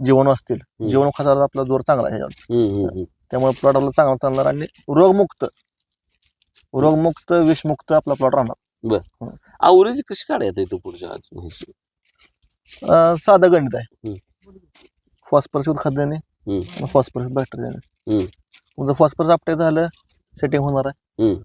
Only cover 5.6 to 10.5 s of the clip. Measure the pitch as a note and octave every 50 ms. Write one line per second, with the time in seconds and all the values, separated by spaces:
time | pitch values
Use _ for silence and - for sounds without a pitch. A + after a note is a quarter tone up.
5.6 | _ _ _ _ _ _ _ _ _ _ _ _ _ _ _ _ _ _ _ _
6.6 | _ _ - C3 C#3 D#3 D#3 D#3 D#3+ E3+ D3+ - - - F3 E3+ E3 D#3 D#3+ -
7.6 | - D#3 D3 - _ - D#3+ D#3 - D3+ C#3 C#3 C3+ C3 B2 C#3+ B2 A2+ - _
8.6 | _ _ _ _ - A2 G#2+ F#2+ - _ _ - A#2+ - - - _ _ _ -
9.6 | - - F#3 F#3 G3 A3+ B3 C#4+ - - G#3 - - - D4+ A#3 B2+ G2